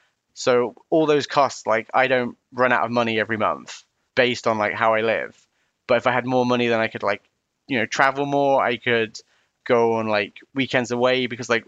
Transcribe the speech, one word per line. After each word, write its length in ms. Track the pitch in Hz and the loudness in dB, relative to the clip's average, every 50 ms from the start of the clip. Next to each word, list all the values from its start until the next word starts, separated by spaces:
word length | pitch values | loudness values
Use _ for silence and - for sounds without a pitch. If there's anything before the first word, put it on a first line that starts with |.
| _ _ _ _ _ _ _ | _ _ _ _ _ _ _
So 420 | - - 131 123 123 123 107 - - _ _ | -4 0 2 2 2 0 -2 -6 -12 _ _
all 160 | 170 160 156 | 0 2 2
those 220 | 147 151 143 123 | 4 2 0 0
costs, 400 | - - 147 139 117 - - - | 0 0 2 2 2 -2 -6 -2
like, 220 | 107 110 110 110 - - | -2 -2 -2 -2 -2 0
I 140 | 123 131 | 0 2
don't 300 | 127 131 127 123 - - _ _ _ 127 | 2 2 0 0 -4 -8 _ _ _ -2
run 180 | 123 127 123 | 0 2 2
out 140 | 123 90 95 | 2 0 0
of 60 | 117 | 0
money 280 | 120 120 117 113 110 110 | 0 0 0 0 0 -2
every 180 | 104 107 110 | -2 -2 -2
month 460 | 107 104 85 78 65 - - - - - _ _ _ _ _ _ | -2 0 -2 -2 -4 -8 -16 -20 -20 -20 _ _ _ _ _ _
based 320 | 131 123 123 117 - - | 2 2 2 0 -2 -2
on, 100 | 120 113 | -2 0
like, 160 | 107 104 98 82 | 0 -2 -2 -2
how 200 | 110 117 113 110 | 0 0 0 2
I 80 | 110 | 2
live. 360 | 113 113 104 78 62 53 - _ _ _ _ _ _ _ _ _ _ | 0 0 -2 -2 -4 -8 -12 _ _ _ _ _ _ _ _ _ _
But 120 | - 123 | 0 0
if 100 | 117 - | 2 2
I 60 | 127 123 | 0 0
had 120 | 123 120 | 0 -2
more 200 | 131 127 127 123 | 0 0 0 2
money, 220 | 123 123 120 120 | 2 0 0 0
then 120 | 117 117 110 | 0 0 0
I 80 | 113 | -2
could, 160 | 110 - 113 104 | -4 -4 -4 -4
like, 180 | 101 104 - _ _ _ _ _ _ _ _ _ | -4 -4 -4 _ _ _ _ _ _ _ _ _
you 120 | - 135 113 | -6 -4 -4
know, 60 | 110 | -4
travel 400 | - - - 139 135 131 139 143 | -2 0 2 2 2 2 0 -2
more. 380 | 139 143 143 139 139 135 127 95 | -2 0 0 2 2 2 2 2
I 140 | 117 123 | 0 -2
could 420 | 110 - 123 120 117 113 107 - - - _ _ _ _ _ _ _ _ | -2 -2 0 0 0 -2 -4 -8 -14 -20 _ _ _ _ _ _ _ _
go 300 | - 123 117 117 113 113 | 2 2 4 4 2 2
on, 120 | 113 110 | 0 -2
like, 300 | 110 107 104 101 90 - - - _ - | 0 0 -2 -2 -4 -8 -18 -20 _ -6
weekends 380 | 139 131 - - 127 120 107 | -6 -4 -2 0 -2 -2 -2
away, 360 | 123 120 123 127 127 131 127 | -2 0 0 0 0 0 -2
because, 220 | 117 120 113 120 - | -4 -6 -10 -4 -2
like, 160 | 117 113 - | -2 -2 -2